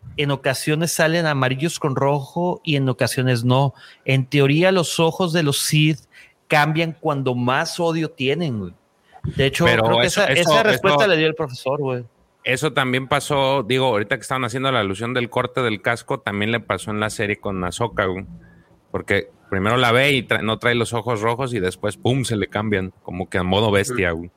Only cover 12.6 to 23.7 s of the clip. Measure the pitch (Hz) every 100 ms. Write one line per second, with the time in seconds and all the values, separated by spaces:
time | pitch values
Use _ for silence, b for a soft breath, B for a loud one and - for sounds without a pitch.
12.6 | 151 135 131 127 131 147 - 143 135 139
13.6 | 107 131 131 104 104 131 - 131 123 123
14.6 | 135 127 101 95 117 127 120 - 123 -
15.6 | 123 104 - 117 - 135 - 101 104 117
16.6 | - 95 - 104 107 - 104 104 107 95
17.6 | 90 - 117 - 98 92 98 B B B
18.6 | B B _ 95 87 98 - _ _ 95
19.6 | 98 123 123 117 139 135 104 107 104 110
20.6 | 120 120 113 117 107 113 110 117 135 120
21.6 | 90 - 104 - 117 135 117 110 98 104
22.6 | 110 101 92 - - 90 92 95 90 95
23.6 | 110